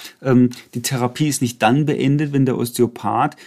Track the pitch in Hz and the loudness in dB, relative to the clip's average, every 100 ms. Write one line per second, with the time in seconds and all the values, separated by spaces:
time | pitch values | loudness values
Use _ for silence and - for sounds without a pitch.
0 | - - 135 127 123 - - 127 120 131 | -20 -8 2 4 4 0 -12 -8 -6 -2
1 | 123 123 151 139 120 - 110 139 147 - | -2 -2 -2 0 -4 0 2 2 0 0
2 | 135 143 151 143 135 117 120 - 117 - | 0 0 0 0 2 0 -2 0 -2 -2
3 | 104 110 147 - | -4 -2 -2 -4